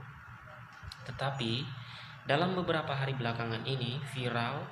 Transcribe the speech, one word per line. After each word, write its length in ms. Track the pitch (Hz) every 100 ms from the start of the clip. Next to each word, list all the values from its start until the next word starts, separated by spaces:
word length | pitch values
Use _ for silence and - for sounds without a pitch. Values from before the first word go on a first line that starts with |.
| - - - - - - - - - - -
Tetapi 560 | 120 135 135 117 120 156 - - - - - 135
dalam 240 | 143 180
beberapa 400 | 180 170 160 147
hari 240 | 135 135 131
belakangan 480 | 117 117 117 113
ini 320 | 127 135 120 139 -
viral 480 | 135 123 117 120 143 180